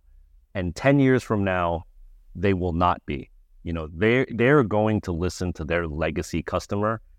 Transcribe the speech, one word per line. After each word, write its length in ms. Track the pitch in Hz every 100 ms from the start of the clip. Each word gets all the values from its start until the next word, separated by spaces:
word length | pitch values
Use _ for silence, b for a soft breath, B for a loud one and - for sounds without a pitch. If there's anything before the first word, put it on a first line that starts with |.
| _ - _ _ _ 101
And 180 | 90 82
ten 240 | 135 143
years 240 | 131 127
from 200 | - 107
now, 400 | 98 92 87 85 - - - - - 90
they 180 | 101
will 180 | 95 90
not 340 | 82 90 - -
be. 240 | 69 - - _ -
You 100 | -
know, 160 | 82 80
they're, 340 | 82 107 123 135
they're 340 | 104 120 151
going 380 | 110 107 110 107
to 100 | -
listen 400 | 85 90 - 90
to 120 | 82 76
their 220 | 85 85
legacy 540 | 76 80 80 90 -
customer, 600 | - 90 - 101 107 110 -